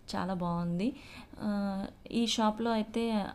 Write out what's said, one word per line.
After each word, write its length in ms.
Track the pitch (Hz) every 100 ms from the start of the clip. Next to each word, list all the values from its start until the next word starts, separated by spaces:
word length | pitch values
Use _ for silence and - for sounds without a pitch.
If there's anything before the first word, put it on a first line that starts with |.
| - 196
చాలా 180 | 180
బాగుంది. 600 | 185 175 170 170 175 220 294 - - - -
ఆ, 480 | 214 202 202 190 196 - -
ఈ 160 | 226 226
షాప్లో 440 | - 214 214 233
అయితే 560 | 220 214 226 233 220 190